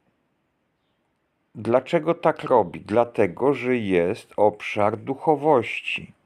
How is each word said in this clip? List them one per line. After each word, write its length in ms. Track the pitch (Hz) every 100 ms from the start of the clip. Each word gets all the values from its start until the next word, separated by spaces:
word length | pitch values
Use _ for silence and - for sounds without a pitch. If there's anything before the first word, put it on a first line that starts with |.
| _ _ _ _ _ _ _ _ _ _ _ _ _ _ _
Dlaczego 580 | 123 110 127 - 170 156
tak 300 | 170 165 151
robi? 380 | 143 123 87 78
Dlatego, 720 | 92 110 120 - 95 82 135
że 240 | 127 123 123
jest 560 | 101 90 87 117 - -
obszar 600 | 104 - - 107 104 107
duchowości, 1160 | 117 131 165 143 151 131 104 - - - 85 _